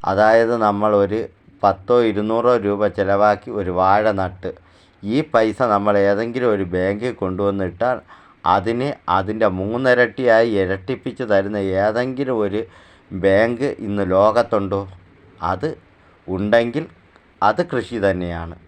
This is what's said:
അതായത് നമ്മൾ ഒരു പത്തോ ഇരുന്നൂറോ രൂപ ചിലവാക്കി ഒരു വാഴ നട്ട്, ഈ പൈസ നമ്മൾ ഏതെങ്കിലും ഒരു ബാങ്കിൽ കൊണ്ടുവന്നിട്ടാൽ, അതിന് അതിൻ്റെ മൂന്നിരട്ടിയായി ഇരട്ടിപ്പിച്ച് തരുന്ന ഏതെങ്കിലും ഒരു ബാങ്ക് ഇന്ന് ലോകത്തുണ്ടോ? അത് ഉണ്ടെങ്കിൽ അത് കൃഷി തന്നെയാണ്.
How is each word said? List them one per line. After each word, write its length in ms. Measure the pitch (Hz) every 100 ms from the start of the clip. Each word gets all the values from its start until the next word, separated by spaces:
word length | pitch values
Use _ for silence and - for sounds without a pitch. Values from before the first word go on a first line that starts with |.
| -
അതായത് 440 | 95 107 117 113 120 107
നമ്മൾ 240 | 101 107 104
ഒരു 180 | 101 107 - _ _ _
പത്തോ 340 | 101 95 95 123 117
ഇരുന്നൂറോ 420 | 101 104 113 120 120
രൂപ 240 | 104 101 104 -
ചിലവാക്കി 540 | 95 101 104 101 - 104
ഒരു 100 | 92 90
വാഴ 260 | 92 101 107 98
നട്ട്, 300 | 92 95 - - _ _ _ _ 101
ഈ 40 | 123 156
പൈസ 240 | 120 113 104 123
നമ്മൾ 200 | 104 104 101 101
ഏതെങ്കിലും 400 | 101 117 120 123
ഒരു 100 | 104 90
ബാങ്കിൽ 400 | 90 92 104 123 110
കൊണ്ടുവന്നിട്ടാൽ, 760 | 95 92 101 98 92 90 120 - - - - _ 82 95
അതിന് 340 | 95 117 139 - - 92
അതിൻ്റെ 300 | 95 107 107 92
മൂന്നിരട്ടിയായി 920 | 98 120 131 123 120 104 127 113 117 101
ഇരട്ടിപ്പിച്ച് 600 | 92 95 95 127 - 117 120
തരുന്ന 260 | 98 98 104 98 95
ഏതെങ്കിലും 520 | 104 110 127 131 131 120
ഒരു 180 | 101 101 113 - - _ _ 95
ബാങ്ക് 440 | 95 95 113 117 135 - 101
ഇന്ന് 180 | 101 95
ലോകത്തുണ്ടോ? 680 | 95 104 110 117 110 98 98 95 - _ _ _ - 85
അത് 180 | 92 156 - _ _ _ _ -
ഉണ്ടെങ്കിൽ 580 | 92 104 117 117 127 165 - _ _ _ _ 101
അത് 140 | 110 170
കൃഷി 260 | 127 - 117 98
തന്നെയാണ്. 460 | 92 87 85 82 85